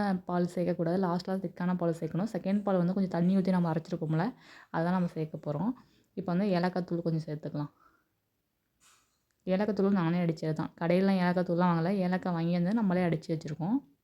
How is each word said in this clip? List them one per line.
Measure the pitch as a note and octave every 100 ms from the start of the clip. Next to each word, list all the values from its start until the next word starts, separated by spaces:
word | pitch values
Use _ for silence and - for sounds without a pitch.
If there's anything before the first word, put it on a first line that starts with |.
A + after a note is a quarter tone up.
| G3+ F#3 -
பால் | F3 F3
சேர்க்கக்கூடாது. | F3+ F3 F3 E3 F#3
லாஸ்ட்ல | F#3 F3 F#3+ F#3+
திக்கான | F#3 - F3+ F3+
பால் | E3+
சேர்க்கணும். | E3 D#3 E3 A3
செகண்ட் | F#3+ F#3+ G3+
பால் | G3+ F#3
வந்து | F3
கொஞ்சம் | G3 F#3 F3
தண்ணி | F3 F#3+
ஊத்தி | F#3
நம்ம | F3+ E3+
அரைச்சிருக்கோம்ல, | E3 - F3 D#3 D#3+ G#3 - - - -
அதான் | E3 E3+ F#3
நம்ம | F3
சேர்க்க | D#3+ D#3 D#3
போறோம். | D3+ D3 G#3 - - _ _ -
இப்ப | F3+
வந்து | F3 G#3
ஏலக்காய் | F3 F3+ F3+ F3
தூள் | E3+
கொஞ்சம் | E3+ D#3+ D#3
சேர்த்துக்கலாம். | D3+ D3+ D3+ C#3+ _ _ _ _ _ _ _ _ _ _ _ _ _ _ _ _ _ -
ஏலக்காய் | F#3 G#3 G3+
தூள் | G3 G3
நானே | E3 F3
அடிச்சது | E3+ D#3+ D#3+
தான். | D#3+ - -
கடையிலலாம் | E3+ F3+ G3 F#3+
ஏலக்காய் | F3+ F3+ F3+
தூள்லாம் | E3+ F3+
வாங்கல. | E3 E3 G3+
ஏலக்காய் | F3+ F#3 F#3
வாங்கி | E3+ E3
வந்து | F3 F3
நம்மளே | A#3 G3+ F3+ F3
அடிச்சு | D#3+ -
வச்சிருக்கோம். | D#3+ D#3 D#3 E3+ C4+ - _